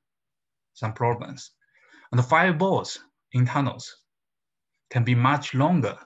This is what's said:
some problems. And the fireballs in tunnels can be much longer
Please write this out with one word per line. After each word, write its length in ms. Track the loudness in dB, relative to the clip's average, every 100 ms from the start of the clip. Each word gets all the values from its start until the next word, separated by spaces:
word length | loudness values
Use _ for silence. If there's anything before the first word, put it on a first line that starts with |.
| _ _ _ _ _ _ _
some 180 | -10 -10
problems. 580 | -4 -2 -2 -6 -14 -18 _ _ _ _ -20 -4
And 60 | -2
the 20 |
fireballs 800 | 2 4 4 2 0 0 -4 -10 -18 _ _
in 120 | 0
tunnels 520 | 0 0 -2 -4 -14 -20 _ _ _ _ _ _ _ _ -6
can 120 | -2
be 140 | 2 2
much 380 | 2 0 -2
longer 440 | 0 2 2 0 -4